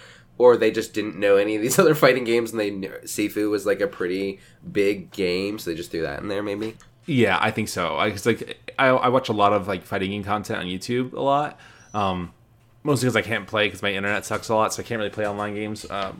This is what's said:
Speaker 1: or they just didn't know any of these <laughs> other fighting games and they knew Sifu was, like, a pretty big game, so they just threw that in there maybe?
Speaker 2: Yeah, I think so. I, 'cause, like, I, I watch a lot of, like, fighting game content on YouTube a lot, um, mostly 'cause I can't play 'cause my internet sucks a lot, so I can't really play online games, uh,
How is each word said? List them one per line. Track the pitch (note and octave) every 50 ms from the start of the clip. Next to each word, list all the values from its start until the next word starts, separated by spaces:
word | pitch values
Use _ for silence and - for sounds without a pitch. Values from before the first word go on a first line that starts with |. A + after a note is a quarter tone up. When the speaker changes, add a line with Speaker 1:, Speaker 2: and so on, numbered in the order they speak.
| - - - - - _ - -
Speaker 1:
or | A#2+ B2 A#2+
they | G2+ A2 A2
just | F#2+ A2 G#2+ -
didn't | - G#2+ G#2 G#2+ D#2
know | F#2 G2+ G2+ G2
any | G2 G#2 G#2+ G#2+
of | G#2+
these | A2 - - F#3+
<laughs> |
other | F#3 D#3 D#3
fighting | D3 D3+ C3 B2+ A#2 B2
games | A2+ A#2 A#2+ A#2 A2
and | A2 A2+
they | G#2 G2+
knew | G2+ F#2+ G2 - - - -
Sifu | A2 - - G#2 G2+ - G#2 G#2+ G#2
was, | G#2 G2+ F#2+
like, | G#2 G2 G2+
a | G2+
pretty | F#2+ - - F#2+ F2 F#2 F#2+ G2 G2 G2 - - - - _ - F2
big | - G#2 G2 G2+ G#2 G2 E2+ -
game, | - G#2 F#2+ F2 F2 F#2 G2 G2+ G#2+ G#2+
so | - F2
they | E2
just | D#2+ E2+ -
threw | - E2
that | D#2+ C#2+ D2 -
in | F2 G#2
there | G2 G2+
maybe? | G#2 G#2 G2+ G#2 G#2+ A2 - - - - - _ _
Speaker 2:
Yeah, | - C#3 B2 A2 G2 F#2 E2+
I | - A2+
think | - A2+ G#2+ -
so. | - F#2 F2 D#2+ D2+
I, | C#2+ G2+ G#2+
'cause, | G2 G2+ -
like, | A#2+ A2 - A#2 - - - _ - - -
I, | C3+ C3
I | B2+ B2+ - B2+
watch | B2 C3 - -
a |
lot | A2 G#2 G2+ G2+
of, | G#2 G2+ F#2 G2
like, | F#2+ F2+ -
fighting | - G#2 G2 F#2+ F#2+
game | G2+ G#2 G2
content | G2+ G#2 G#2 F#2+ - A2 F#2
on | F2
YouTube | F2+ F#2 F#2 - - A#2+ B2 B2+ B2+
a | - -
lot, | C3+ C#3 C#3 D3 D3 C#3+ - - - - - - - - -
um, | G#2 G2+ F#2+ F2+ F2+ F2 E2+ - _ _ _ _ _ _ _ _ _
mostly | - D3+ C#3+ A#2+ B2+ B2+
'cause | G#2+
I | G#2+
can't | F2+ G2 A2+ G#2 F#2+
play | - A2 G#2+ G#2 G2+
'cause | F#2+ F#2
my | G#2 G2+
internet | G2 G2 G2+ G2+ G#2 G2 -
sucks | - G#2+ G2+ - -
a | A2
lot, | A2 G#2+ F#2+
so | - -
I | F#2+
can't | - A#2+ A2
really | G#2 G2
play | - G#2+ G#2+
online | G#2 G2+ G#2 G#2 G#2 G2+
games, | G#2 G#2+ G#2+ G#2+ - - -
uh, | G2 G2 F#2+ F#2+ -